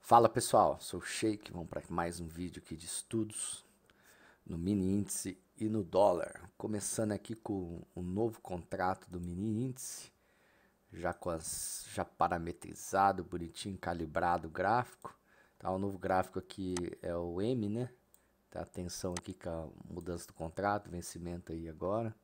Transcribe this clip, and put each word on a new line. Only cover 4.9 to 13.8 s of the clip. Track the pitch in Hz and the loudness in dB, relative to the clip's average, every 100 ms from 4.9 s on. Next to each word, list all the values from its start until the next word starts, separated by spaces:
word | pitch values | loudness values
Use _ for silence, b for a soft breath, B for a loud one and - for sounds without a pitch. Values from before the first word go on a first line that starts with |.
índice | 101 101 - 98 - _ - | 2 2 -4 -6 -8 _ -4
e | 107 | 0
no | 110 | 0
dólar. | 85 90 101 85 80 - 90 _ | 4 8 8 6 -2 -8 -18 _
Começando | 107 104 - - 110 | -4 -4 -2 0 0
aqui | 101 - | 0 -4
com | 110 - 101 87 85 - | -10 -4 -4 -4 -8 -10
o | - | -6
novo | 90 95 113 107 | -2 0 0 -2
contrato | - 90 - 95 92 95 - | -8 -8 -6 0 0 0 -6
do | 90 | -8
mini | 87 87 110 110 | -6 -4 -2 0
índice, | 131 127 - - - b b b b b b b _ | -2 -6 -10 -12 -16 b b b b b b b _
já | 90 85 | -4 -4
com | 85 90 | -2 -4
as, | 82 82 - - - - | -4 -4 -6 -6 -8 -6
já | - | -4
parametrizado, | 85 _ 82 85 85 82 - - - 95 98 92 | -4 _ 2 2 -2 -8 -12 -12 0 4 6 4
bonitinho, | 87 87 82 - 104 | -2 -4 -6 -6 -8
calibrado | 92 | -4